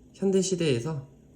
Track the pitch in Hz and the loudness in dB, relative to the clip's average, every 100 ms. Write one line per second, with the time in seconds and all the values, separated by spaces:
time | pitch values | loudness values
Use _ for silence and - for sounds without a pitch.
0 | - - 196 190 180 180 165 120 156 151 | -20 -4 0 2 2 0 0 0 -2 -8
1 | - - - | -10 -18 -20